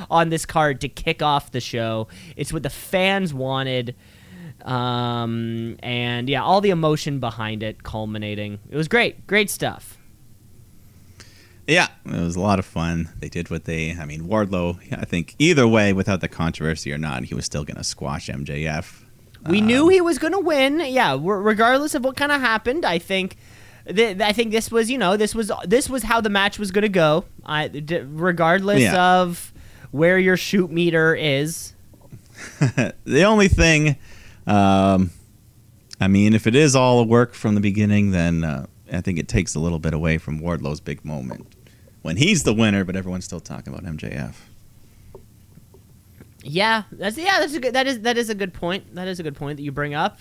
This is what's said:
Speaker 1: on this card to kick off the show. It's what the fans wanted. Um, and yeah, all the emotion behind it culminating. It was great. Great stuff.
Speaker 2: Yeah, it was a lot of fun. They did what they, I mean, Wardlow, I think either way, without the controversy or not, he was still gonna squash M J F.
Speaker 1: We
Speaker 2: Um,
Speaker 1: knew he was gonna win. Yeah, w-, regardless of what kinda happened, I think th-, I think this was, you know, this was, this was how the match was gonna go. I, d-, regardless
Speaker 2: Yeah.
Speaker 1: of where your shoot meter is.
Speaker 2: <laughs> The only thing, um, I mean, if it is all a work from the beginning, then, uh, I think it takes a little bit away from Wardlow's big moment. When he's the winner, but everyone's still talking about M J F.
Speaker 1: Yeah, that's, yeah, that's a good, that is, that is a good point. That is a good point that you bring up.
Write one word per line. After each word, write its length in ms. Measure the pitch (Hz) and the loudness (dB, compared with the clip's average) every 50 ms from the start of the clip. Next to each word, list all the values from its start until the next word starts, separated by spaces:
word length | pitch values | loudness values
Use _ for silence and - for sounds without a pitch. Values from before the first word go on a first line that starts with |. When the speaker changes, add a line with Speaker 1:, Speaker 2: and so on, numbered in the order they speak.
| 175 - | -6 0
Speaker 1:
on 180 | - 165 170 165 | 2 2 2 2
this 160 | 165 156 - | 0 -2 -4
card 360 | - - 165 156 147 139 - | -2 0 0 2 2 0 -2
to 80 | 147 131 | -6 -8
kick 320 | - - - 165 160 - | -10 -6 -4 -4 -2 0
off 300 | 156 151 143 143 - - | 0 0 0 0 -2 -4
the 100 | - 127 | -6 -8
show. 480 | - - - 117 113 113 113 110 110 - - - - 165 - | -6 -6 -4 -4 -4 -2 -2 -4 -6 -8 -12 -18 -20 -16 -12
It's 160 | - 147 - | -10 -8 -6
what 120 | 160 160 143 | -6 -6 -6
the 60 | 139 | -8
fans 640 | - - - - - 185 185 190 196 196 190 165 143 | -8 -10 -8 -4 -2 0 0 2 0 0 -2 -4 -4
wanted. 640 | 131 131 131 131 131 135 131 127 127 123 120 123 - - - - - - - 185 180 175 160 120 - - | -6 -6 -4 -4 -4 -4 -2 -2 -4 -4 -6 -8 -14 -16 -20 -20 -20 -20 -20 -20 -20 -20 -20 -20 -14 -8
Um, 1120 | - 127 123 123 123 123 120 123 120 120 120 117 117 113 117 117 113 113 113 113 117 - - - | -6 -4 -2 -2 -2 -2 -2 -2 -2 -4 -4 -4 -4 -4 -4 -4 -6 -6 -6 -8 -8 -10 -10 -8
and 440 | 120 120 120 120 120 120 120 123 135 | -6 -6 -4 -4 -4 -4 -4 -2 -2
yeah, 160 | 139 127 107 | -2 0 2
all 160 | 143 185 202 | 2 2 2
the 120 | 202 202 | 4 2
emotion 480 | 180 165 160 151 156 151 - 160 143 135 | 2 2 2 2 2 0 -2 -4 -6 -4
behind 420 | 127 117 110 117 110 107 110 107 110 | -4 -6 -6 -6 -6 -6 -6 -6 -6
it 200 | 107 104 - - | -8 -10 -10 -12
culminating. 760 | - - 110 110 107 107 107 107 104 104 104 104 104 104 104 - - | -10 -8 -8 -6 -6 -6 -6 -6 -6 -6 -6 -8 -8 -10 -12 -12 -8
It 60 | - | -6
was 140 | 147 160 151 | -6 -4 0
great. 360 | 226 240 226 170 - - - | 0 0 0 0 -4 -8 -6
Great 240 | - 190 214 208 202 | -2 0 0 0 0
stuff. 480 | - - 151 123 - - - - - - - - - - - - - - - - - - - - - - - - - - - - - - - - - - - - - - - - | -4 -6 -6 -6 -6 -8 -14 -20 -20 -20 -20 -20 -20 -20 -20 -20 -20 -20 -20 -20 -20 -20 -20 -20 -20 -20 -20 -20 -20 -20 -20 -20 -20 -20 -20 -20 -20 -20 -20 -20 -20 -10 -2 2
Speaker 2:
Yeah, 200 | 151 180 147 - - - - | 2 2 2 0 -2 -10 -12
it 60 | - - 101 | -8 -6 -4
was 140 | 87 85 85 | -4 -4 -2
a 40 | 87 | 0
lot 200 | 92 104 98 92 | 0 2 2 2
of 60 | 90 | 0
fun. 440 | - - 85 82 85 85 82 85 82 - - | -2 -4 -4 -2 -2 -2 -4 -4 -6 -8 -12
They 80 | 71 73 | -12 -10
did 200 | - 87 85 - | -8 -8 -8 -6
what 140 | 85 80 - | -8 -8 -6
they, 260 | - 82 80 80 80 85 85 | -6 -4 -4 -4 -4 -6 -8
I 60 | 78 | -10
mean, 200 | 73 76 80 82 87 | -12 -12 -10 -6 -2
Wardlow, 500 | 107 107 104 92 98 90 87 87 87 87 - - - - | 0 0 0 0 -2 -2 -2 -2 -4 -6 -10 -12 -10 -8
I 60 | - | -6
think 280 | - - 87 80 - - - | -4 -4 -4 -4 -4 -2 2
either 280 | 143 175 170 139 120 113 | 4 4 6 6 6 6
way, 260 | 113 110 104 101 95 | 6 6 4 4 2
without 280 | 95 95 104 98 85 | 2 0 0 -2 -2
the 60 | 87 82 | -2 -4
controversy 640 | - - 85 82 - - 78 80 80 76 - 71 | -4 -4 -4 -2 -2 -2 -4 -4 -4 -4 -6 -8
or 80 | 71 73 | -8 -6
not, 240 | 78 73 67 62 64 | -6 -6 -6 -6 -8
he 100 | - - | -8 -8
was 100 | 65 - | -8 -6
still 180 | - - 73 73 | -6 -6 -6 -6
gonna 200 | 71 - - - | -8 -8 -10 -8
squash 460 | - - - 78 69 71 76 - - | -8 -8 -8 -8 -8 -6 -8 -8 -10
M 160 | 69 67 71 | -10 -10 -8
J 220 | 73 71 73 78 78 | -8 -6 -6 -4 -4
F. 360 | 76 80 - - - - - - - - - - - - - 156 | -4 -6 -8 -10 -14 -20 -20 -20 -20 -20 -20 -20 -20 -10 -4 -2
Speaker 1:
We 140 | 175 208 | 0 2
Speaker 2:
Um, 40 | 214 | 2
Speaker 1:
knew 220 | 220 240 269 311 339 | 2 4 4 6 6
he 100 | 381 370 | 6 6
was 200 | 349 339 320 - | 4 2 0 -2
gonna 200 | 311 330 359 392 | -2 -2 -2 0
win. 400 | 320 349 311 277 262 277 285 330 339 | 0 0 2 2 2 2 2 0 -2
Yeah, 260 | 262 254 254 226 160 135 | 0 0 2 2 2 0
w-, 200 | 135 151 185 214 185 | 0 -2 -2 -2 0
regardless 540 | 202 214 220 202 226 233 254 277 294 311 - | 2 0 2 4 4 4 4 2 2 0 -2
of 80 | 285 240 | -2 -2
what 120 | 262 262 - | -2 -2 -2
kinda 200 | 285 285 294 285 | -2 0 0 0
happened, 480 | 254 233 226 214 - 240 254 349 - | 0 0 0 0 -2 -2 -2 -2 -2
I 140 | 214 175 175 | -2 -2 -2
think 380 | - - 190 190 185 196 - - - - - - - - - - - - | -2 -2 -2 -2 -2 -4 -8 -14 -20 -20 -20 -20 -20 -20 -20 -6 -2 0
th-, 340 | 180 202 233 226 180 190 | 2 4 4 2 2 0
I 100 | 220 208 | 0 2
think 200 | 202 226 240 220 | 2 2 0 0
this 180 | 208 226 214 - | 0 -2 -2 0
was, 220 | 220 226 233 214 | 0 0 2 2
you 80 | 262 262 | 0 0
know, 180 | 202 175 196 208 | 2 2 2 2
this 160 | 214 208 - | 2 0 0
was, 180 | 220 220 196 - - - | -2 -4 -4 -4 -6 0
this 240 | 180 220 262 - - | 2 2 2 2 0
was 140 | 254 262 214 | -4 -4 0
how 180 | 214 233 226 | 0 0 2
the 80 | 214 220 | 2 2
match 300 | 202 196 196 202 202 - | 2 2 2 2 0 -4
was 100 | 208 190 | -6 -2
gonna 180 | 185 208 208 214 | 0 0 0 2
go. 380 | 190 185 160 151 151 175 - - - - - | 2 4 4 4 4 2 -2 -4 -10 -16 -10
I, 240 | - 151 151 151 - | -6 -4 -4 -4 -4
d-, 320 | - 147 156 147 170 151 120 | -6 -10 -6 -4 -4 -4 -4
regardless 760 | 135 151 156 170 185 175 165 165 165 175 196 190 202 202 - 123 | -6 -6 -4 -2 0 0 2 2 2 2 2 2 2 4 4 4
Speaker 2:
Yeah. 380 | 202 - 180 180 180 185 185 | 4 4 4 4 4 4 4
Speaker 1:
of 300 | 180 175 175 - - - - - - - - - - - | 4 2 -2 -8 -12 -16 -18 -20 -20 -20 -20 -20 -18 -10
where 300 | - 135 160 175 185 185 | -2 2 4 4 4 4
your 180 | 190 185 185 175 | 4 4 2 2
shoot 340 | - - - 208 185 160 | 0 0 0 0 0 0
meter 440 | 160 170 175 170 160 160 160 160 160 | 0 0 0 2 2 2 2 2 2
is. 580 | 113 143 151 135 135 147 156 165 - - - - - - - - - - - - - - - - - - - - - | 2 0 0 0 0 -2 -4 -6 -10 -12 -16 -18 -20 -20 -20 -20 -20 -20 -20 -20 -20 -20 -20 -20 -20 -20 -14 -4 0
Speaker 2:
<laughs> 160 | 147 117 - - 117 90 - - - | 0 0 2 0 -2 -2 -4 -8 -6
The 180 | 117 120 143 185 | 0 2 4 6
only 240 | 208 220 208 196 190 | 6 6 6 4 4
thing, 480 | - 160 165 165 160 151 151 156 139 - - - - - - - - - - | 4 6 6 6 6 4 4 2 0 -2 -6 -16 -20 -20 -20 -20 -20 -10 -2
um, 640 | - 104 101 98 98 98 98 95 98 95 92 92 87 - - - - - _ _ _ _ _ _ _ - - _ - - - | 0 2 4 6 6 6 6 6 4 4 4 2 0 -2 -8 -20 -20 -20 _ _ _ _ _ _ _ -20 -20 _ -16 -6 -2
I 80 | 95 95 | 2 4
mean, 280 | 98 98 104 107 110 | 6 6 6 6 4
if 100 | 107 - | 4 4
it 80 | 113 113 | 4 4
is 220 | 143 156 143 127 | 6 6 6 6
all 240 | 135 127 127 123 120 | 4 6 6 6 4
a 40 | 120 | 4
work 300 | 110 117 120 123 120 - | 6 6 4 4 2 0
from 220 | - - 113 104 | -4 -2 0 2
the 60 | 104 | 2
beginning, 500 | 101 104 95 107 104 104 104 104 101 101 | 2 2 2 2 2 4 4 4 4 2
then, 320 | 95 87 85 85 85 82 82 | 2 2 2 2 2 0 0
uh, 240 | 80 69 67 69 - _ - - - 90 | -2 -4 -6 -8 -12 _ -20 -14 -8 -6
I 80 | 90 | -6
think 160 | 85 98 90 80 | -4 -4 -4 -4
it 100 | - - | -2 0
takes 280 | - 107 87 - - | 0 0 0 0 -2
a 40 | 76 | -2
little 200 | 80 85 85 78 | -2 -2 -2 -2
bit 160 | 76 80 76 | -2 -2 -2
away 240 | 76 82 80 80 80 | 0 0 0 0 -2
from 200 | - - 76 78 | -2 -4 -8 -6
Wardlow's 400 | 80 87 87 71 64 71 76 - | -4 -4 -4 -4 -4 -6 -8 -8
big 240 | - 78 73 71 - | -8 -10 -12 -10 -10
moment. 440 | 73 76 71 64 62 53 50 - - _ _ - - - _ - - - _ - | -10 -10 -8 -8 -10 -12 -14 -18 -20 _ _ -20 -20 -20 _ -20 -20 -20 _ -8
When 140 | 78 82 98 | -6 -2 0
he's 260 | 147 196 220 151 - | 2 2 2 2 2
the 100 | 127 110 | 0 2
winner, 300 | 107 113 107 101 101 95 | 2 2 2 2 2 0
but 100 | 92 90 | -2 -4
everyone's 300 | 95 92 92 90 90 - | -6 -6 -6 -8 -8 -10
still 140 | - 90 80 | -10 -12 -14
talking 340 | - - 76 - - - 67 | -12 -12 -14 -14 -14 -14 -14
about 100 | 82 - 82 | -14 -12 -12
M 100 | 78 - | -10 -10
J 120 | - - | -10 -10
F. 380 | - 67 64 55 - - - - - - - - - - - - - - - - - - - - - - - - - - - - - - - - - - - - - - - - - - - | -8 -8 -10 -10 -12 -16 -20 -20 -20 -20 -20 -20 -20 -20 -20 -20 -20 -20 -20 -20 -20 -20 -20 -20 -20 -20 -20 -20 -20 -20 -20 -20 -20 -20 -20 -20 -20 -20 -20 -20 -20 -20 -20 -20 -20 -20 -12
Speaker 1:
Yeah, 400 | 139 147 180 202 220 226 220 202 - | -4 0 0 2 2 2 0 -2 -6
that's, 260 | - - - 202 220 320 | -10 -8 -6 -6 -6 -4
yeah, 220 | 320 392 392 349 | -2 0 2 2
that's 160 | 311 311 285 | 0 0 -2
a 40 | 330 | -4
good, 140 | 247 247 226 | -4 -2 0
that 140 | 262 262 269 | 0 0 0
is, 140 | 269 226 | -2 -2
that 160 | 202 240 240 233 | -2 -2 0 0
is 120 | 240 214 | -2 -2
a 60 | 220 | -4
good 180 | 190 202 190 - | -6 -6 -6 -6
point. 400 | - 180 170 185 196 - - - | -6 -4 -4 -4 -4 -8 -10 -12
That 120 | 175 185 190 | -10 -8 -8
is 120 | 185 175 | -8 -8
a 40 | 165 | -8
good 120 | 151 143 | -8 -8
point 220 | - 151 139 151 139 | -8 -8 -8 -8 -8
that 60 | 143 | -8
you 80 | 143 | -8
bring 240 | 135 143 147 147 147 | -6 -6 -4 -4 -2
up. 240 | 151 175 208 - - | -2 -2 -2 -4 -8